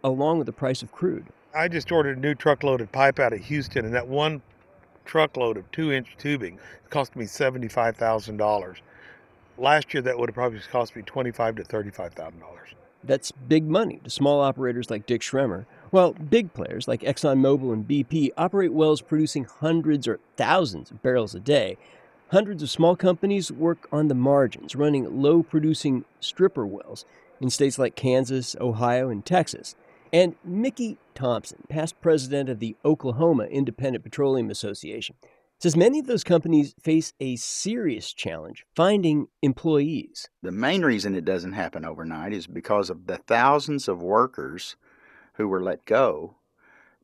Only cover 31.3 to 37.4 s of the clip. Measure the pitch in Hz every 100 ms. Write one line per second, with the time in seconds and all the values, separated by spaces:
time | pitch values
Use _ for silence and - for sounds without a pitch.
31.3 | 110 - - - 156 160 - 175 156 127
32.3 | 139 131 110 113 - 147 156 131 117 170
33.3 | 135 104 139 127 107 135 120 110 - 139
34.3 | 135 107 101 104 101 76 110 - - _
35.3 | _ _ _ 175 156 214 302 262 226 -
36.3 | 170 170 151 143 - 160 160 156 - 131
37.3 | 120